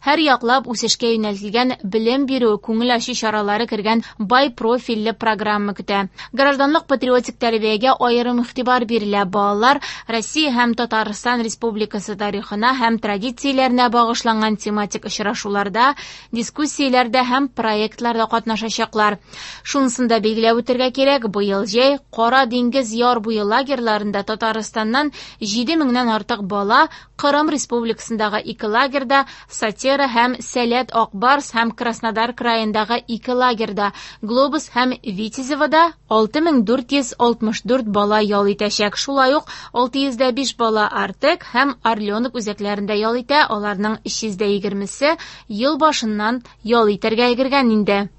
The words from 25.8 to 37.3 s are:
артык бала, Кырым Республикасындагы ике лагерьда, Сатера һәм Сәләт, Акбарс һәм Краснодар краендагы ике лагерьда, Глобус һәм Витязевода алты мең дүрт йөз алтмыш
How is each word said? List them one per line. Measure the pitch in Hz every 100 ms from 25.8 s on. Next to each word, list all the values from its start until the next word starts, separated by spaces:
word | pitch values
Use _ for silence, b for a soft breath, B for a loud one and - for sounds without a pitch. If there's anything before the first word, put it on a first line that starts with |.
| 277 247 240
артык | 214 208 233
бала, | 196 202 202 247 311 B B -
Кырым | 294 285 302
Республикасындагы | 302 - 240 233 220 - 226 214 208
ике | - 214 220
лагерьда, | 220 269 277 254 277 269 B B
Сатера | - 220 - 262 277 277
һәм | 233 247 247
Сәләт, | - 254 240 240 254
Акбарс | 226 226 196 240 277 277
һәм | 226 233
Краснодар | 233 240 226 - 208 240
краендагы | 240 240 226 220 214 214 240 -
ике | 226 -
лагерьда, | 247 254 226 220 208 208 B B B
Глобус | 208 240 277 294 -
һәм | 240 254 254
Витязевода | - 185 220 233 254 285 302 311 339 - _
алты | 220 214 302
мең | 339 277
дүрт | 202 254 247
йөз | 277 247 -
алтмыш | 240